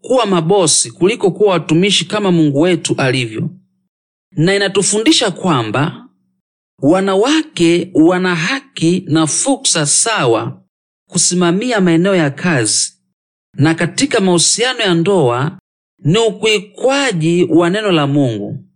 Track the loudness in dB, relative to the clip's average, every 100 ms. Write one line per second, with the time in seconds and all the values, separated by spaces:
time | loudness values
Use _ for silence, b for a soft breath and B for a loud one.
0 | 0 0 2 0 2 2 2 0 -4 -2
1 | -2 0 -2 0 0 0 0 0 2 0
2 | -2 -4 0 2 2 2 0 0 -2 -2
3 | -2 -2 -4 -6 -8 -10 _ _ _ _
4 | _ _ _ -2 0 2 0 0 -2 0
5 | 2 2 0 -2 -2 -2 -2 -2 -4 -6
6 | -20 _ _ _ _ _ _ _ 2 2
7 | 2 0 2 0 -2 0 2 2 0 2
8 | 4 4 0 -2 -4 -6 -10 -2 0 0
9 | 0 0 0 -2 -2 -2 -2 -2 0 0
10 | 0 0 0 0 -2 -12 _ _ _ _
11 | _ -4 -2 0 0 0 -2 0 2 2
12 | 2 2 0 -2 -2 -2 -2 -2 -4 _
13 | _ _ _ _ _ 0 0 2 -4 -2
14 | -2 0 2 2 0 0 -2 -2 0 0
15 | 2 2 2 0 -4 -8 _ _ _ _
16 | -2 2 0 0 -2 -2 -4 -4 -2 0
17 | -2 -2 0 0 2 2 2 0 0 0
18 | 0 0 0 -2 -8 -10 -16